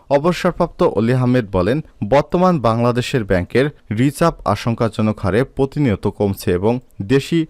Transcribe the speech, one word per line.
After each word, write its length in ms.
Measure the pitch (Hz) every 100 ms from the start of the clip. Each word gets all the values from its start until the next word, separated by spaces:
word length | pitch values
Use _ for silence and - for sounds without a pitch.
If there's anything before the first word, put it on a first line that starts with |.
| - 143
অবসরপ্রাপ্ত 640 | 160 175 180 - 170 - 175 -
অলি 140 | 113 127
আহমেদ 280 | 123 127 101 95
বলেন, 220 | 90 143 - - 104
বর্তমান 400 | 135 147 180 185 170 113
বাংলাদেশের 540 | 113 120 120 120 135
ব্যাংকের 420 | 101 92 87 117 147 - - 107
রিজার্ভ 380 | 135 139 170 - -
আশঙ্কাজনক 600 | 101 - 117 117 - 107 107
হারে 200 | 98 101 135 -
প্রতিনিয়ত 480 | 135 - 143 95 107 -
কমছে 300 | 104 95 - 87
এবং 140 | 101 123 - - 101
দেশি 280 | 135 135 165